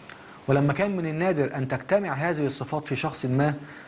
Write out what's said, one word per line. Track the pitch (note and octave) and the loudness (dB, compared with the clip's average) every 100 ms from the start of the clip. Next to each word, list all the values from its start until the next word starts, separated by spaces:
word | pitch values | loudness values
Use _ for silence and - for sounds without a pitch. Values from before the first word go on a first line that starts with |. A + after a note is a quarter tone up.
| - - - - - | -20 -18 -20 -8 2
ولما | C#3 C#3+ | 4 4
كان | C#3 G3+ F#3+ | 2 0 0
من | E3 | -2
النادر | D#3 F#3 D#3+ C3+ C#3 | 0 2 2 0 0
أن | C3 | -2
تجتمع | C3 - G3 F#3+ | -4 2 0 2
هذه | C3+ E3 D#3 C#3+ | -2 0 0 0
الصفات | - - D3+ | -2 -4 -4
في | D3+ C3 | -2 -2
شخص | D#3+ - C3 | -2 -4 0
ما، | B2+ D3 D3 - - | 2 2 0 -8 -16